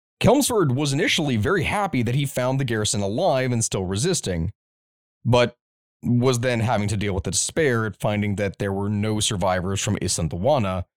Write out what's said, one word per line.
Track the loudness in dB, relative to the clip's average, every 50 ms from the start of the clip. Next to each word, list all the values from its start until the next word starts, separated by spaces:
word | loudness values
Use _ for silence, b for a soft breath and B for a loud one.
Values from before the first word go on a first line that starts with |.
| _ _ _ 2
Chelmsford | 4 4 4 4 4 2 2 2 2 2 2
was | 0 0 0 0
initially | 0 0 0 0 0 0 0 0
very | 0 2 2 0 0 0
happy | 0 -2 -2 -2 -2 0 0
that | 0 0 0
he | 0 -2
found | -2 -2 -2 -2 0 0 0
the | -2
garrison | 0 0 0 0 0 0 0
alive | -2 -2 -2 0 0 2 2 2 0 0
and | 0 0 -2
still | -2 -2 -2 -2
resisting, | -2 -2 -2 0 0 -2 -2 -2 -4 -2 -2 -4 -4 -6 _ _ _ _ _ _ _ _ _ _ _ _ _ 0
but | 2 4 4 4 2 0 _ _ _ _ _ _ _ _ _ -2
was | 0 2 2 4 2 2 2
then | 0 0 0 0
having | 0 2 2 2 0
to | 0 -2
deal | -2 -2 -2 -2
with | -2 -4
the | -2
despair | -2 -2 -4 -2 -2 0 2 2 2 2 0
at | -2 -4 -4
finding | -2 -2 0 0 0 0 0
that | -2 -2 -2 -2
there | -4 -4 -2 -2
were | -2 -2 -2
no | -2 0 0 0 0 0
survivors | -2 -2 -2 0 0 0 0 0 0 -2 -4 -2
from | -2 -2 -2
Isandlwana | -2 -2 -2 -2 -2 -2 -4 -4 -2 0 2 2 2 2 0 -2 -4 -6 -8 _